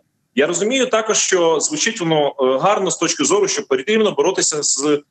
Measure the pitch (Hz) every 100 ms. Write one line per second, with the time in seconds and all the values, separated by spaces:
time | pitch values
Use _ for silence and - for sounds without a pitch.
0 | _ _ _ - 151 170 202 262 247 220
1 | 220 202 - 185 165 156 143 147 - 226
2 | 170 156 143 - 131 131 175 208 185 160
3 | 165 - 139 196 196 - - 131 135 220
4 | 208 156 156 185 - 151 143 - 147 147
5 | -